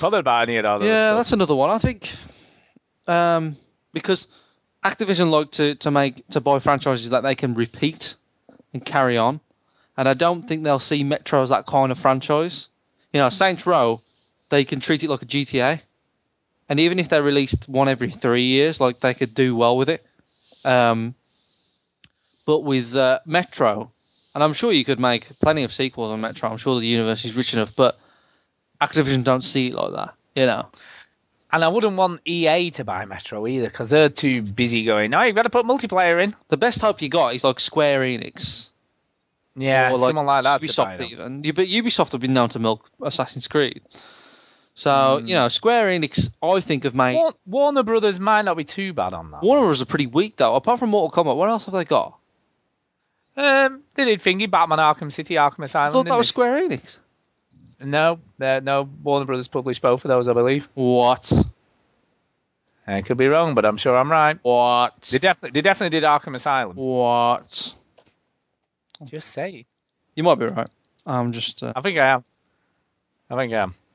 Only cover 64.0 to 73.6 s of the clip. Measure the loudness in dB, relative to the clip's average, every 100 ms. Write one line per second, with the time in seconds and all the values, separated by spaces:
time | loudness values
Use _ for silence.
64 | 4 4 2 2 0 2 4 2 0 -4
65 | -4 0 2 0 -2 0 2 0 0 0
66 | 2 2 0 -6 -2 -2 -4 -6 -4 0
67 | 0 2 0 -2 -6 -12 -12 -14 _ _
68 | _ _ _ _ _ _ _ _ _ -20
69 | -18 -16 -12 -10 -10 -10 -20 _ _ _
70 | _ -2 2 2 0 -4 -8 _ _ _
71 | -6 -4 -4 -6 -10 -10 -10 -6 -4 2
72 | 2 2 -2 _ _ _ _ _ _ _
73 | _ _ -10 -6 -4 -2